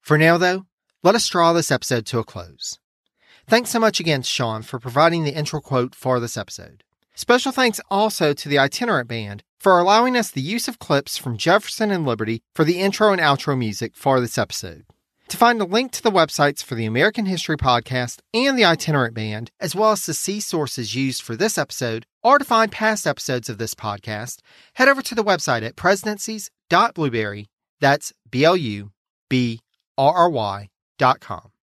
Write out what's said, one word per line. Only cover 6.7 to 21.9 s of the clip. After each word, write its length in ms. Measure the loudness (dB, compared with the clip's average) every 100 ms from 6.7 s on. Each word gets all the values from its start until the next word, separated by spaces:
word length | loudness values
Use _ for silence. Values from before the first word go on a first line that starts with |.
| _ _ _ _
Special 380 | -12 2 2 2
thanks 280 | 0 0 -2 -4
also 440 | 0 0 0 0
to 160 | 0 0
the 80 | 2
Itinerant 480 | 2 -2 -2 -2 -4
Band 360 | -10 -10 -14 _ _
for 200 | 4 4
allowing 360 | 6 4 4 0
us 140 | -2
the 120 | -6
use 260 | -4 -4 -6
of 120 | -10
clips 380 | -2 -2 0 -8
from 200 | -8 -4
Jefferson 540 | 2 2 0 -4 -2
and 140 | 0 -2
Liberty 360 | -2 -2 -4 _
for 100 | 0
the 160 | 2 2
intro 320 | 0 4 2
and 100 | 4
outro 360 | 2 2 0 -2
music 380 | -2 -4 -8 -4
for 240 | 2 2
this 180 | 0 -2
episode. 480 | -4 -6 -12 -16 _ _ _ _ _
To 60 | 4
find 240 | 4 4
a 60 | 0
link 260 | 0 -2
to 100 | -2
the 100 | 0
websites 520 | 2 2 2 0 0
for 120 | -8 -6
the 100 | -2
American 400 | 0 0 0 -4
History 320 | -4 -4 -2
Podcast 600 | 0 0 -2 -6 -6 -10 _
and 240 | -2 0 2
the 60 |
Itinerant 500 | 2 2 0 0 0
Band, 380 | -4 -6 -8 -10 _
as 160 | -8 0
well 160 | 2
as 140 | 2 -4
to 80 |
see 260 | -6 -6 -6
sources 560 | -4 -4 -4 -8 -8 -4
used 260 | -4 -6
for 140 | -10 -2
this 220 | -2 -2
episode, 480 | -6 -6 -6